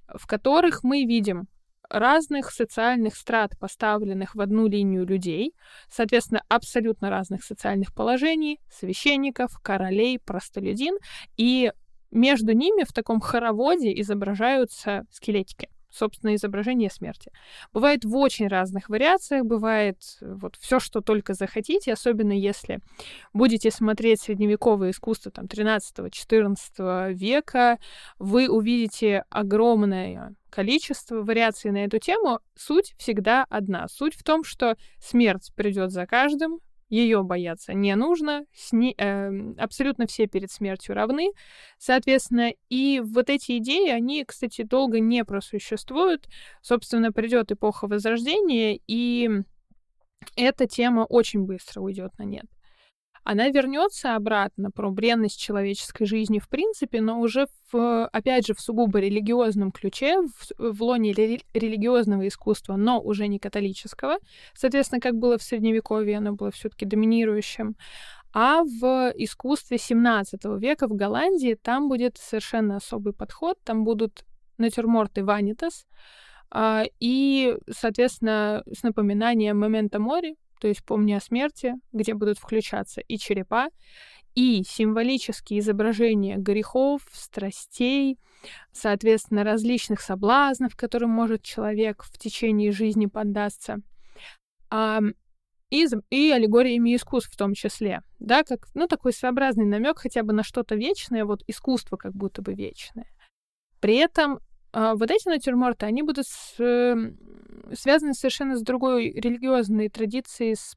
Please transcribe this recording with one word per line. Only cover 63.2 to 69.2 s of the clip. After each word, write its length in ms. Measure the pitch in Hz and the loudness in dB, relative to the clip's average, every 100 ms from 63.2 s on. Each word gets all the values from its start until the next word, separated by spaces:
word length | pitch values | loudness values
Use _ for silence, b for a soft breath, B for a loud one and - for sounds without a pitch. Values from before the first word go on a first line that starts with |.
| 208 | -2
не 120 | 202 | -4
католического. 800 | 202 208 202 190 - - 269 359 - b b | -4 -4 -4 -6 -14 -8 -4 -4 -6 b b
Соответственно, 480 | b 262 277 262 247 | b 0 2 0 0
как 140 | 254 226 | -2 0
было 240 | 247 233 | 2 2
в 40 | |
Средневековье, 720 | - 233 220 220 214 214 208 208 | 0 -2 2 0 0 -2 0 -2
оно 160 | 208 | -2
было 180 | 202 202 | -4 -6
все-таки 340 | - 214 - 202 | -6 -10 -8 -2
доминирующим. 920 | 214 220 226 220 214 208 - 220 220 B B B B B | 2 4 4 2 0 -4 -6 -8 -8 B B B B B
А 300 | 214 247 320 | 2 4 4
в 480 | 320 226 254 262 254 | 2 0 0 2 2
искусстве 600 | - | 0